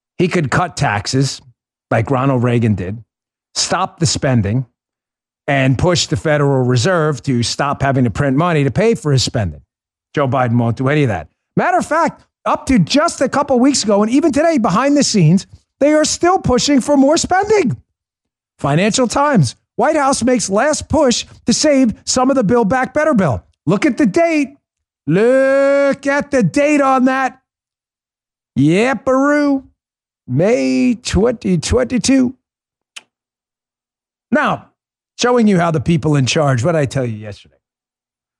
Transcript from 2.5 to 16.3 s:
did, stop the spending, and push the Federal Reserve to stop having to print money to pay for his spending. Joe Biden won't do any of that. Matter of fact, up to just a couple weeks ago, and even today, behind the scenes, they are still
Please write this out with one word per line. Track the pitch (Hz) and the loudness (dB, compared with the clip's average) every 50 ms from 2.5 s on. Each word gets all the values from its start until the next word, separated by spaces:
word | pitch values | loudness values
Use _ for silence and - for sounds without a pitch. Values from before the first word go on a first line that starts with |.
| 120 120 117 113 104 | 0 2 2 0 0
did, | 92 90 90 104 117 110 _ _ _ _ _ _ _ _ _ - | -2 -4 -8 -10 -12 -14 _ _ _ _ _ _ _ _ _ -10
stop | - - - 196 170 180 254 - - | -8 -6 -4 -2 -2 -2 -4 -4 -4
the | 165 | -4
spending, | - - - - 143 127 120 95 101 110 131 127 - _ _ _ _ _ _ _ _ _ _ _ _ _ _ _ - | -2 -2 -2 -2 0 0 0 0 0 -2 -4 -4 -6 _ _ _ _ _ _ _ _ _ _ _ _ _ _ _ -4
and | 143 139 131 135 135 107 | -2 0 0 0 0 0
push | 151 170 175 - - - | 0 0 0 0 -2 -4
the | 156 117 | -4 -4
Federal | - 160 151 151 147 139 139 131 127 | -2 -2 0 0 0 0 0 0 0
Reserve | 123 127 123 110 185 185 170 151 156 151 120 - | 0 0 0 0 0 0 0 0 -2 -4 -4 -4
to | - 131 120 117 | -4 -2 -2 -2
stop | - - - 151 143 139 - | -4 -4 -4 -2 -2 -2 -2
having | 135 139 131 135 127 | -2 -2 0 0 0
to | 120 | -2
print | - - 147 139 131 139 | -2 -2 -2 -2 0 0
money | 170 180 170 151 139 | 0 0 0 0 0
to | 135 | 0
pay | 110 - 202 226 233 | 0 0 0 0 0
for | - - 151 | -2 -2 0
his | 139 131 - | 0 0 0
spending. | - - 127 104 85 76 71 - _ _ _ _ _ _ _ _ _ - | -2 -4 -4 -4 -6 -8 -12 -18 _ _ _ _ _ _ _ _ _ -4
Joe | 156 143 131 | -2 -2 0
Biden | 120 135 127 120 117 120 | 0 0 0 0 0 0
won't | 120 117 113 - | 0 0 -2 -2
do | 131 131 | -2 0
any | 147 151 143 | 0 0 0
of | 123 | 0
that. | 101 87 71 - _ _ _ _ _ | -2 -4 -8 -12 _ _ _ _ _
Matter | - 233 330 370 349 | -2 0 0 0 0
of | - | 0
fact, | - 294 320 330 254 - - _ _ _ _ - | 0 0 0 0 0 -2 -6 _ _ _ _ -4
up | 214 262 247 - - | -4 -4 -2 -2 0
to | 262 233 | 0 2
just | 160 - - 277 311 339 - - | 2 2 0 0 0 0 0 -2
a | 285 254 | -4 -2
couple | - 269 285 277 269 240 | -2 -2 -2 0 0 2
weeks | 247 277 269 - - | 2 2 0 0 0
ago, | 208 208 196 | 0 0 0
and | 214 220 | 0 0
even | 240 294 330 330 | 0 0 0 0
today, | 233 277 311 339 330 277 | 0 0 0 2 2 0
behind | 214 220 170 214 262 285 285 294 | 0 0 0 0 0 2 2 2
the | 262 | 2
scenes, | - - 208 165 151 170 196 - - - - _ _ _ - | 0 2 2 4 4 4 2 0 -4 -14 -20 _ _ _ -2
they | 269 294 302 | 0 2 2
are | 302 311 | 2 2
still | - - - - 339 | 0 -2 0 0 0